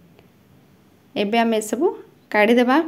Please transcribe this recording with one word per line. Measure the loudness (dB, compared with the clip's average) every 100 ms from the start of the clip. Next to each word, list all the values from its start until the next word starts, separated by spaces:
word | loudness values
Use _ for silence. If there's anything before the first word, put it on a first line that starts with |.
| _ -20 _ _ _ _ _ _ _ _ _
ଏବେ | -6 -2 0
ଆମେ | 0 -2
ଏସବୁ | -4 -2 -2 -4 -16 _ _
କାଢ଼ିଦେବା। | 0 2 4 2 0